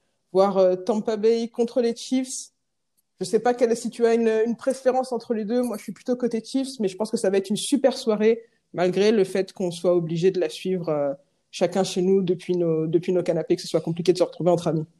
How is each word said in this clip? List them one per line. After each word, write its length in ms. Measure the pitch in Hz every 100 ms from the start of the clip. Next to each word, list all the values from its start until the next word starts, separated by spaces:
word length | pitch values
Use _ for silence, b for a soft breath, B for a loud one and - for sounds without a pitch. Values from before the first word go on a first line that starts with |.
| _ _ _
voir, 260 | 185 196 196
euh, 160 | 185
Tampa 420 | 185 185 214 214 214
Bay 340 | 220 233 233
contre 300 | - 233 -
les 140 | 233
Chiefs. 560 | 233 - 254 262 - - _ _ _ _ _ _ -
Je 40 |
sais 140 | 185 220
pas 160 | 233
quelle, 220 | 247 240 233
si 140 | 233
tu 140 | 233 233
as 80 |
une, 280 | 233 226 220
une 120 | 233 226
préférence 560 | - 262 262 254 262
entre 220 | 233 -
les 100 | 220
deux. 180 | 202 247
Moi, 140 | 247 214
je 80 |
suis 80 | -
plutôt 240 | 190 - 247
côté 260 | 240 226
Chiefs, 360 | - 269 262 -
mais 80 | 196
je 80 | -
pense 160 | 214
que 40 | 226
ça 140 | 196
va 60 | 196
être 120 | 190
une 80 | 202
super 400 | - 277 262 247
soirée, 460 | - 208 214 226 b b _
malgré 380 | 156 185 175 208
le 120 | 226
fait 280 | 190 196 190
qu'on 180 | - 180
soit 240 | 170 185
obligé 360 | 175 160 165 185
de 100 | 185
la 80 | 156
suivre, 400 | - 185 185 165
euh, 240 | 151 143 139 _ _ _
chacun 340 | - 180 196
chez 160 | 185 196
nous 220 | 180 196
depuis 340 | 180 180 - 180
nos, 300 | 170 160 160
depuis 260 | 165 175
nos 100 | 180
canapés, 320 | 175 165 160
que 60 | 170
ce 80 | -
soit 140 | 165
compliqué 320 | 165 170 170
de 40 | 175
se 40 |
retrouver 280 | 170 - 165
entre 180 | 170 170
amis. 180 | 156 156